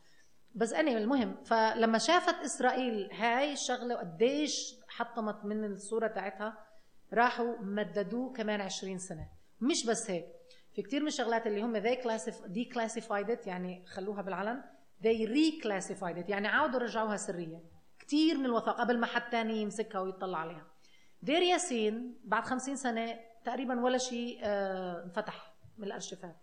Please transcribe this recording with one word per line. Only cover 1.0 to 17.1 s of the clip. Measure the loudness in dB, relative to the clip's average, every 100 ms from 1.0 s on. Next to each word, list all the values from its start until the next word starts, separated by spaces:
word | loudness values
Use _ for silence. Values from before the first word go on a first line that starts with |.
| 2 2 0 -4
فلما | 2 4 4 4 4 6
شافت | 6 6 4 2
إسرائيل | -2 2 2 2 0 0 -4
هاي | 0 2 2 2
الشغلة | 0 -2 -2 -2
وقديش | -4 -4 2 4 4 0 -2 -6 -12 -8
حطمت | -6 -4 -2 -4 -2
من | -4 -2
الصورة | -2 -6 -4 0 0
تاعتها، | -2 -6 -4 -6 -8 -16 -20 -20 -20 0
راحوا | 4 4 4 -2 -2
مددوه | -4 -2 -2 -2 -2 -2 -4
كمان | -4 -2 -2
عشرين | -2 -6 -6 -8
سنة. | -8 -10 -12 -14 -20 -2
مش | 0 2 2
بس | 0 0
هيك، | -4 -4 -14 -20 -20 -10
في | -8
كتير | -2 0
من | 0
الشغلات | 0 0 0 0
اللي | 0
هم | 0 2
they | 2 2
classif-، | 0 -2 -4 -8
declassified | -6 -4 -4 -2 -2 -4 -2 -2 0
it، | -2 -4
يعني | -6 -6 -8 -12
خلوها | -8 -6 -6
بالعلن، | -4 -2 -2 -4 -8 -20 -20 0
they | 2 4 4
reclassified | 6 4 4 0 -2 -2 -4 -4 -4
it، | -2
يعني | 0 2
عاودوا | 4 4 2
رجعوها | 0 0 0